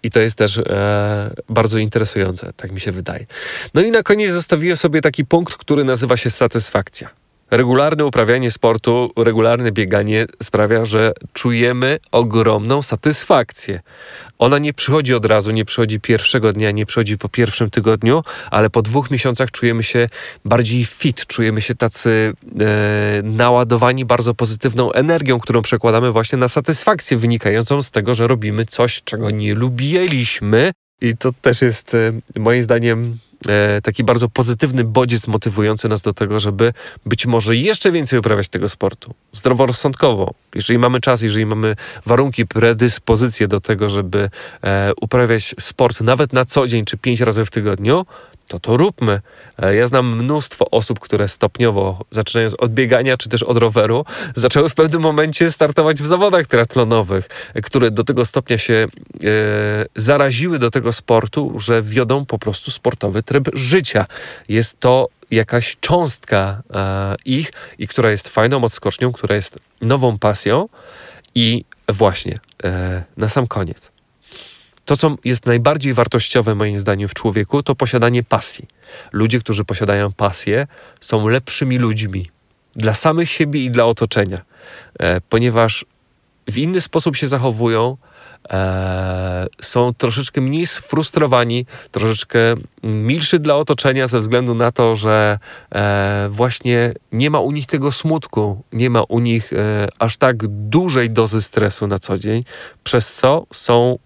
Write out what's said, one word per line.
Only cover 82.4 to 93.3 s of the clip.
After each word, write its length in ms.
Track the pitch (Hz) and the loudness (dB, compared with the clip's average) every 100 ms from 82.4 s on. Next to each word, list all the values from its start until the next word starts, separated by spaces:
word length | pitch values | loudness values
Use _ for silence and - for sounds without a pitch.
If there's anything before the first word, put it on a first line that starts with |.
| _ _ _ - | _ _ _ -4
dla 180 | 110 | -2
samych 360 | 107 160 160 170 | 0 0 0 -2
siebie 340 | - 151 147 | 0 -2 0
i 60 | 127 | 0
dla 140 | 120 | 2
otoczenia, 560 | 117 113 110 110 101 87 - _ - - - - | 2 2 0 0 -2 -4 -12 _ -20 -20 -20 -4
e, 220 | 85 90 | 0 0
ponieważ 640 | - 113 120 113 113 - - _ _ _ _ _ - | 0 0 2 2 2 0 -10 _ _ _ _ _ -8
w 100 | 113 | -4
inny 220 | 156 185 | -2 -2
sposób 360 | - 175 170 139 | -2 -2 -2 -2
się 100 | 143 | -2
zachowują, 680 | 135 127 110 117 113 120 135 _ - - - - | 0 0 0 0 2 0 -4 _ -20 -20 -20 -8
e, 960 | 95 95 92 95 92 95 92 92 90 92 _ | -2 -2 -2 -2 -4 -4 -4 -4 -4 -8 _
są 340 | - 123 123 120 | -4 0 0 0
troszeczkę 420 | 123 113 139 - | -2 -2 -4 -2
mniej 260 | 131 151 170 | -2 -2 -4
sfrustrowani, 1000 | - - - 151 - 151 123 120 120 123 - - | -6 -4 -2 0 0 2 2 2 -2 -6 -14 -10
troszeczkę 480 | - 110 110 - 117 117 113 - _ | -2 -2 -2 -2 2 2 0 -6 _
milszy 560 | 113 107 110 160 151 | -6 -4 -2 -2 2